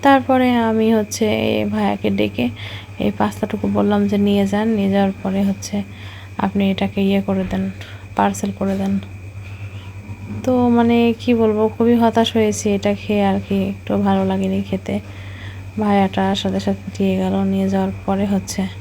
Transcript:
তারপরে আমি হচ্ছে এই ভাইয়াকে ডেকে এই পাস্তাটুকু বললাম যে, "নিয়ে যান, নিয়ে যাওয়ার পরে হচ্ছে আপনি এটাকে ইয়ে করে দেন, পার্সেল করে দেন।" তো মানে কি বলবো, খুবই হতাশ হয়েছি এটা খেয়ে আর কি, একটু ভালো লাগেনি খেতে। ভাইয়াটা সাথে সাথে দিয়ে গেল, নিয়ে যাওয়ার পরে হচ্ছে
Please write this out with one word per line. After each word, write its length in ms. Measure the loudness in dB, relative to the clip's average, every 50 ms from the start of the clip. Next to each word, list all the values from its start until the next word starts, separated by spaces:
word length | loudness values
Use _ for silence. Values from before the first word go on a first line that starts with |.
| 6
তারপরে 460 | 6 6 6 4 4 2 4 4 4 4
আমি 300 | 2 2 2 2 2 4 4 4
হচ্ছে 320 | 2 2 0 -2 -2 0 0 2 0 0
এই 180 | 0 0 0 0
ভাইয়াকে 440 | 0 0 0 0 0 -2 0 -2 -2
ডেকে 360 | 0 2 0 0 0 -2 -2 -2 -4 -6 -12 -12 -12 -14 -14 -16 -8 -2
এই 120 | -2 -2
পাস্তাটুকু 560 | 0 0 -2 -2 -2 -4 -6 -4 -4 -4 -2 -2
বললাম 320 | 0 2 2 2 2 2 2
যে, 100 | 2 2 2
"নিয়ে 260 | 2 2 4 2 2
যান, 200 | 2 2 0 0 0
নিয়ে 220 | 0 0 2 2
যাওয়ার 220 | 2 2 2 2 0 -2 -4
পরে 180 | -2 0 0 0
হচ্ছে 340 | 0 0 -2 -6 -6 -6 -6 -6 -6 -10 -14 -14 -14 -14 -14 -16 -16 -6 -2
আপনি 240 | -2 -2 0 2 0 2
এটাকে 300 | 0 0 -2 -2 0 0
ইয়ে 200 | 2 2 2 2
করে 240 | 2 0 0 0 0
দেন, 180 | -2 -2 -2 -2 -4 -6 -10 -14 -14 -14 -16 -16 -6 -2
পার্সেল 340 | 0 2 2 2 0 -4 -6 -4 -2
করে 160 | -2 -2 -2
দেন।" 160 | -2 -2 0 -2 -2 -4 -6 -14 -14 -14 -14 -14 -14 -14 -12 -12 -12 -12 -12 -12 -12 -14 -14 -16 -16 -14 -14 -14 -12 -10 -10 -8 -6 -2
তো 80 | 0 2 4 4 4
মানে 280 | 4 4 4 4 4 4 4 4 2 0
কি 120 | 0 0 2
বলবো, 280 | 4 4 2 4 2 2 0
খুবই 260 | 2 2 2 4 4
হতাশ 320 | 4 4 4 4 4 2 2 2
হয়েছি 300 | 2 2 2 0 0 0 0
এটা 220 | 0 2 2 0 -2
খেয়ে 300 | -2 -2 -2 0 2 2
আর 140 | 2 2 0 0 -2
কি, 80 | 0 0 0 -2
একটু 240 | -4 -6 -4 -2 0 2
ভালো 240 | 2 2 2 2 2
লাগেনি 340 | 0 0 0 0 0 0 -2 -2
খেতে। 320 | -2 -4 -4 -4 -4 -4 -4 -4 -8 -14 -14 -12 -12 -12 -12 -12 -12 -12 -12 -14 -10 -6 -2
ভাইয়াটা 440 | 0 2 4 4 2 2 2 0 0 0 0
সাথে 260 | 0 -2 -2 -2 0
সাথে 240 | 0 -2 -2 -2 -4 -12 -4 0
দিয়ে 160 | 0 2 2
গেল, 180 | 2 0 0 0 0 0
নিয়ে 240 | 2 2 2 0 2
যাওয়ার 240 | 2 0 0 0 -2 -6 -4
পরে 200 | -2 0 0 0
হচ্ছে 360 | 0 0 -2 -2 -4 -4 -4 -4 -4 -6 -10